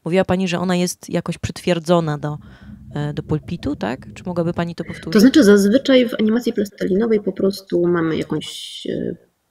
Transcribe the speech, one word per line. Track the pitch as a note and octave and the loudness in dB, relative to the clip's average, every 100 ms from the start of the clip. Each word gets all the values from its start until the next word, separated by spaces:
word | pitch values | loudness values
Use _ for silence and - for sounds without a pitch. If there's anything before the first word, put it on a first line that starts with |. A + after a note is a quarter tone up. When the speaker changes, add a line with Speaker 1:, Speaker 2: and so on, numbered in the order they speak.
Speaker 1:
Mówiła | E3 F#3 | -2 0
pani, | F#3+ F#3 F#3 | 2 0 0
że | E3+ | -2
ona | F#3 F3 | 0 0
jest | F3+ - - | -2 -4 -6
jakoś | F3 F3 E3+ | -6 -4 -8
przytwierdzona | - - - E3+ D#3 F3 D#3+ D3 | -8 -6 -2 -2 2 0 0 -4
do, | D3 D3+ - - - - - | -6 -8 -14 -20 -20 -20 -12
e, | D3 D3 | -8 -6
do | D3 | -6
pulpitu, | - D#3 - E3+ - D4 | -4 -6 -6 -8 -8 -6
tak? | F#3+ B2+ - | -6 -8 -12
Czy | - - | -14 -8
mogłaby | F3 E3+ | -4 -2
pani | F3 E3+ | -2 -6
to | E3+ | -6
powtórzyć? | - E3+ - | -12 -12 0
Speaker 2:
To | G#3 | 6
znaczy | B3 D#4 | 6 8
zazwyczaj | G3+ G#3 G3 B3+ - C4 A#3 | 8 6 6 2 4 4 4
w | |
animacji | - G#3+ A3+ A#3+ | 0 0 0 -2
plastelinowej | G#3+ G3+ - F#3 F#3 A3+ G#3 | -2 -4 -4 -2 0 2 0
po | G3+ | -2
prostu | F3+ G3 G3 - F3 F3 | -2 -2 -2 -4 0 2
mamy | F3 E3 D#3 | 2 0 -2
jakąś, | D3+ D#3 - - - - - | -4 -6 -8 -14 -16 -12 -8
e, | A#2 - - _ _ _ | -6 -6 -10 _ _ _